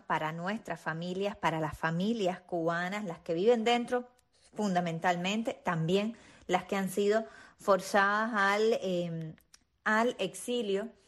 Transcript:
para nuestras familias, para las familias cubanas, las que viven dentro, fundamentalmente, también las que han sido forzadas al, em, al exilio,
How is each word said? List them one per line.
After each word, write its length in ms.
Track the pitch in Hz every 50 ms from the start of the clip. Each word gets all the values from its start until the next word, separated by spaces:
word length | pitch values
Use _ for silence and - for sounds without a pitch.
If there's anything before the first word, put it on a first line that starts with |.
| - -
para 240 | 175 156 156 156
nuestras 500 | 160 170 170 185 214 226 - - 170 -
familias, 540 | - 160 156 165 170 180 180 190 196 202 208
para 240 | - - 160 160 160
las 180 | 156 156 - -
familias 640 | - 160 165 170 190 214 240 226 196 180 180 -
cubanas, 640 | - - 180 170 160 165 170 170 180 180 202 214 214
las 140 | 175 170 -
que 140 | - - 165
viven 300 | 165 190 233 247 226 220
dentro, 460 | 233 240 240 240 240 247 247 247 - _ _ _ _ _ _ _ - -
fundamentalmente, 1000 | - 214 202 180 175 175 170 165 165 - 185 175 175 175 190 208 220 226 269 -
también 640 | - - 180 170 165 160 160 185 196 208 226 226 - - - - - - -
las 160 | 180 180 -
que 120 | - 208
han 140 | 196 190 185
sido 360 | - 202 202 202 208 226 226 - - - - - - _
forzadas 720 | - 208 196 185 185 - - 202 196 202 208 214 220 226 247
al, 460 | 202 196 196 202 208 220 226 226 -
em, 540 | - 190 180 175 175 170 165 165 160 160 156 - _ _ - _ _ _ _ _ _
al 320 | 214 214 220 233 247 - -
exilio, 680 | 196 185 - - - - 247 240 226 202 190 196 220 233 - - _